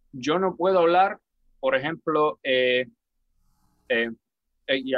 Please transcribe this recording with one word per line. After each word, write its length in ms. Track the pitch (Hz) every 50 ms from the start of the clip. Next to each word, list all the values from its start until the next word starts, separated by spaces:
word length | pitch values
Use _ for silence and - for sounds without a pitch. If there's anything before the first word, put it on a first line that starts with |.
| _ _ -
Yo 260 | 131 123 143 160 185
no 160 | 190 185 180
puedo 240 | 170 170 190 190 180
hablar, 400 | 170 165 175 180 190 202 208 - _ _ _ _ _ _ _ _
por 160 | 135 131 135
ejemplo, 640 | 131 135 156 165 - - 165 156 156 151 151 147 -
eh, 460 | - 143 127 127 127 127 123 127 127 117 - _ _ _ _ _ _ _ _ _ _ _ _ _ _ _ _ _ _ -
eh, 200 | 127 117 117 117 117 - _ _ _ _ _ _ _ _ _ -
eh, 100 | 135 135
y, 160 | 127 131 131